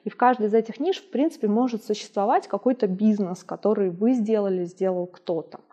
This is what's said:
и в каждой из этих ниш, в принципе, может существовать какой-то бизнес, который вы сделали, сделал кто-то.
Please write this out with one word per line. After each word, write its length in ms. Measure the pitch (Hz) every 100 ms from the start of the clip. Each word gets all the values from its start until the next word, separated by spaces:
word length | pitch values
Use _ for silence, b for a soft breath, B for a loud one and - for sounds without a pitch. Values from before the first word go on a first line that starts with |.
и 60 | 214
в 60 | -
каждой 300 | 240 247 208
из 80 |
этих 240 | 226 220 -
ниш, 240 | 311 381
в 80 | -
принципе, 380 | 226 311 - 214
может 360 | 208 254 226
существовать 640 | - 208 - - 202 294 -
какой-то 400 | 202 247 247 202
бизнес, 560 | 185 214 208 185 180
который 480 | - 170 202 214 196
вы 220 | 175 220
сделали, 520 | 254 214 220 202 185
сделал 420 | 175 175 190 180 180
кто-то. 500 | 180 - 165 151 - _